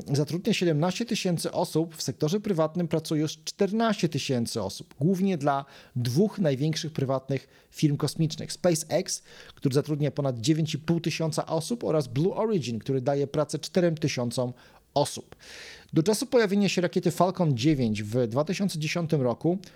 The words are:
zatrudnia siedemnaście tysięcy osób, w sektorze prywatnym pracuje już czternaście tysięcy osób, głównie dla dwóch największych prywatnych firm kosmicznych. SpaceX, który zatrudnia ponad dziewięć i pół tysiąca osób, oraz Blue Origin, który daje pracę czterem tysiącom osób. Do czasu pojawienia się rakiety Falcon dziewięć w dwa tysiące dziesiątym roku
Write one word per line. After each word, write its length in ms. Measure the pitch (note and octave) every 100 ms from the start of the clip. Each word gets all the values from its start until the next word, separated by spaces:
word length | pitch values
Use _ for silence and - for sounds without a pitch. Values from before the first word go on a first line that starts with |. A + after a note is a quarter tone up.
| -
zatrudnia 400 | C#3 D3 E3+ G#3
siedemnaście 520 | F#3+ F3+ D3 F3+ -
tysięcy 480 | A#3 A3 F#3 E3 -
osób, 440 | - F3 D#3 E3 -
w 60 |
sektorze 380 | - - D3+ G#3
prywatnym 480 | G#3 E3 D#3 F3+ E3+
pracuje 340 | D#3+ D#3 D#3
już 160 | D#3 -
czternaście 640 | - - G3 A3 A3+ G3+ E3
tysięcy 540 | C#3+ - B2 A2+ A2+
osób, 320 | F#2+ - - -
głównie 380 | D#3+ F#3 G3 E3+
dla 260 | C#3+ C#3 C#3 - - B2
dwóch 420 | A#2+ B2+ G#3 -
największych 540 | E3 B2+ D#3 D#3 D#3
prywatnych 560 | - C3 C3 - C3+ - _ _
firm 260 | - D3+ C#3+
kosmicznych. 560 | C#3+ - D#3 - -
SpaceX, 680 | - F3+ D#3 - F#3+ G3 - - - -
który 200 | - C#3+
zatrudnia 360 | C3 C#3 D3+ D3
ponad 280 | - C#3 A#2+
dziewięć 360 | A2+ D#3 D#3
i 40 | D3
pół 220 | - E3+
tysiąca 460 | D#3+ - D#3+ D#3 -
osób, 380 | D#3+ - A#3+
oraz 240 | - D#3 B2
Blue 260 | A#2+ F3+
Origin, 440 | - A3 G3+ A#2+ A2+
który 220 | - C3+
daje 260 | B2+ C#3+ C#3
pracę 320 | D3+ D3 D3+
czterem 360 | - F#3+ F3
tysiącom 580 | D#3 C#3+ - A#2+ B2+ B2 - - - _
osób. 420 | C#3+ C#3+ - - - - - - - -
Do 100 | D#3
czasu 240 | E3 G#3+ C4
pojawienia 420 | B3 G#3 G3+ G3
się 120 | -
rakiety 300 | F3 F#3+ F3
Falcon 460 | - F3+ F3+ E3 A#2+
dziewięć 460 | C#3+ C#3+ A#2 G#2+
w 240 | G#2 A#2+ A#2+
dwa 180 | A#2+
tysiące 340 | D#3 F#3 F#3+ D#3
dziesiątym 440 | D3+ F3 E3 D3+
roku 360 | B2 A2+ D#3+ F#3+ -